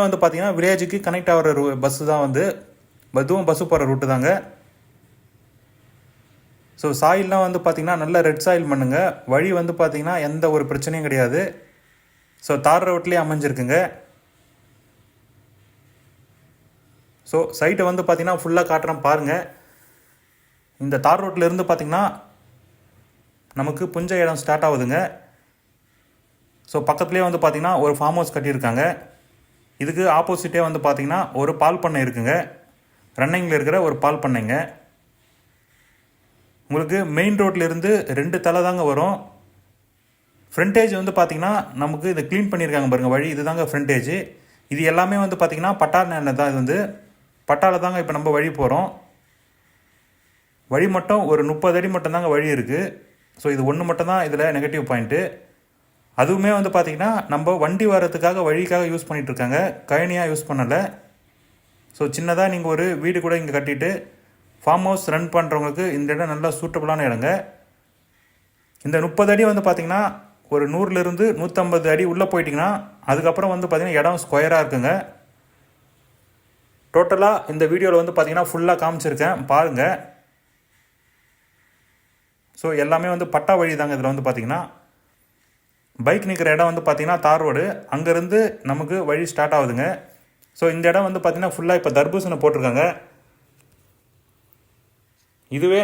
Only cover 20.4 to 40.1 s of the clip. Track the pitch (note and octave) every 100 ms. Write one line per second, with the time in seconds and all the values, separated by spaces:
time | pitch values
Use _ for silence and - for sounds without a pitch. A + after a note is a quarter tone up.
20.4 | _ _ _ - C#3 C3+ D3+ F#3 F#3+ F3+
21.4 | E3+ F3+ F3+ E3 D3+ F3 G3+ - - _
22.4 | _ _ _ _ _ _ _ _ _ _
23.4 | _ C3+ D3 C3+ F3+ E3+ F3+ F3+ E3 C#3+
24.4 | D#3 D#3 D#3 C3+ B2 D#3 F3+ - - _
25.4 | _ _ _ _ _ _ _ _ _ _
26.4 | _ _ - D3+ C#3+ D3 D#3+ F3+ F3+ E3+
27.4 | D#3 D3+ F3 F3 D3 C#3+ D3 F3 E3 D3
28.4 | C#3 C3+ B2 A#2+ E3 - - _ _ _
29.4 | _ _ _ - C#3+ D3+ F#3 D#3 E3+ F3
30.4 | E3+ E3+ E3 D#3 C#3+ C#3 C#3 F3+ C3+ B2+
31.4 | D3 D#3+ D#3 F3 E3+ D3 B2+ A#2 A#2+ E3+
32.4 | - - _ _ _ _ _ - C#3 F3+
33.4 | E3+ D3+ C#3+ F#3 E3 C#3 C#3+ D3+ C3+ A#2+
34.4 | A2 C#3+ E3+ - _ _ _ _ _ _
35.4 | _ _ _ _ _ _ _ _ _ _
36.4 | _ _ - D3+ D#3 F#3+ E3+ D3+ G3+ G#3
37.4 | F#3+ F3 E3 E3 F#3+ G#3 - C#3+ E3 F3+
38.4 | E3+ F3 F3+ F3+ D3 C#3+ F#3 G3 - -
39.4 | _ _ _ _ _ _ _